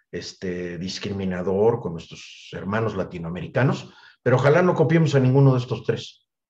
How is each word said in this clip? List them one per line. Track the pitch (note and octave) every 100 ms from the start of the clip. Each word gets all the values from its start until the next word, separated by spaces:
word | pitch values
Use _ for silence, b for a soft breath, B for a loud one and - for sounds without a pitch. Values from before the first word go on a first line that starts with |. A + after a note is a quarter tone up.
| _
este, | F2 - - F#2 F2+ F2 E2+
discriminador | F#2 - G2 G2 F#2+ F2+ F2+ F#2+ A2 A#2+
con | F2+
nuestros | E2 - - - - -
hermanos | F2 F2+ G#2+ A2 F#2+
latinoamericanos, | F2 F2 E2 F2 - B2+ C3+ - - B B B
pero | B2 A#2+
ojalá | C#3+ D#3+
no | F3+
copiemos | C#3+ C#3+ E3 D#3 C3+
a |
ninguno | B2+ C3+ C#3
de | B2
estos | - A2
tres, | - A2 - - _ _